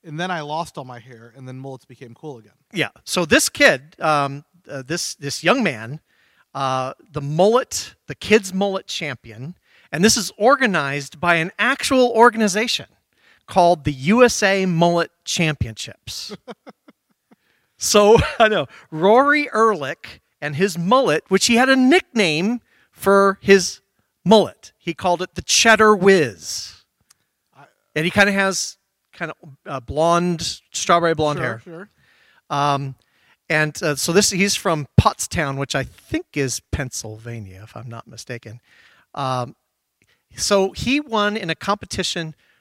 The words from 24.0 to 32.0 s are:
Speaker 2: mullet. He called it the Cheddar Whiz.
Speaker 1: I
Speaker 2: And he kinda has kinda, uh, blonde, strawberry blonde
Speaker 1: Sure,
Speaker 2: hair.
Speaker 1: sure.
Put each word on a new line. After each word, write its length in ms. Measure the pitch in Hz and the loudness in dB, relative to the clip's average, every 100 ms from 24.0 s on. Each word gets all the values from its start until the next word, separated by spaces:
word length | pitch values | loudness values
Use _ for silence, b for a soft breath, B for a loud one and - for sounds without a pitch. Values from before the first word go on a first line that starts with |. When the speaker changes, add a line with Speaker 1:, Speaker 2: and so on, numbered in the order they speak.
| _ _ | _ _
Speaker 2:
mullet. 480 | 175 214 139 - - _ | 4 6 4 -6 -20 _
He 160 | - | -12
called 280 | 160 185 170 | -4 -2 -2
it 120 | 180 | -4
the 80 | - | -10
Cheddar 520 | - - 233 220 214 | -2 2 4 6 6
Whiz. 920 | 208 190 190 131 87 78 - - - _ _ _ _ _ _ _ _ | 6 6 4 2 -4 -14 -14 -14 -20 _ _ _ _ _ _ _ _
Speaker 1:
I 100 | 139 _ _ | -20 _ _
Speaker 2:
And 100 | 151 | -4
he 60 | 165 | -2
kinda 220 | 202 202 | 2 2
has 440 | 196 196 180 - - _ _ _ | 2 -2 -4 -8 -12 _ _ _
kinda, 220 | - 160 - 165 135 - | -14 -14 -14 -20 -20 -12
uh, 140 | 135 | -12
blonde, 800 | 120 143 165 170 175 165 - - _ | -8 -2 2 2 0 -4 -8 -12 _
strawberry 420 | - - 170 170 | -8 0 2 2
blonde 240 | 156 151 147 | 0 -2 -2
Speaker 1:
Sure, 80 | 143 | -6
Speaker 2:
hair. 120 | 113 | -8
Speaker 1:
sure. 300 | 175 165 208 _ | -14 -20 -20 _